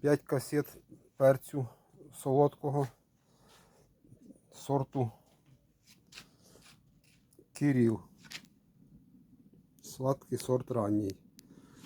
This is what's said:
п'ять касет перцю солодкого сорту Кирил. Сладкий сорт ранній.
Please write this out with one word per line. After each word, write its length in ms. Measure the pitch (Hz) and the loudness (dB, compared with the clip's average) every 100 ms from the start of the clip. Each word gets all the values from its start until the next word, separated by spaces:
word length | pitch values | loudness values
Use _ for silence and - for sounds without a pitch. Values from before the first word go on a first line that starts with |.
п'ять 220 | 147 143 | 0 0
касет 540 | - 139 - 147 - - - - _ - | 0 -4 -2 -4 -4 -10 -20 -20 _ 4
перцю 520 | 135 135 - 143 120 - _ - - - | 4 4 -2 -8 -8 -10 _ -20 -20 -8
солодкого 680 | 139 135 143 - 147 143 127 - _ _ _ _ _ - _ _ _ _ - - - - _ | 0 2 2 0 -4 -2 -4 -8 _ _ _ _ _ -20 _ _ _ _ -20 -20 -20 -20 _
сорту 580 | - - 139 131 139 117 - _ _ _ _ _ _ _ - _ - - _ - - - - _ _ _ _ _ _ - | -14 -4 -4 -2 -4 -4 -6 _ _ _ _ _ _ _ -20 _ -20 -20 _ -20 -20 -20 -20 _ _ _ _ _ _ -14
Кирил. 480 | - 147 127 117 98 - - - - - _ _ _ - - - - - - - - _ _ | -2 2 4 4 2 -8 -20 -20 -20 -20 _ _ _ -20 -20 -20 -20 -20 -20 -20 -20 _ _
Сладкий 560 | - - 131 135 - 123 | -18 -4 -2 -2 -4 -6
сорт 320 | - 127 - | -2 -2 -2
ранній. 460 | 117 104 107 98 - - - - - - - | -2 0 0 -2 -8 -16 -20 -20 -20 -20 -20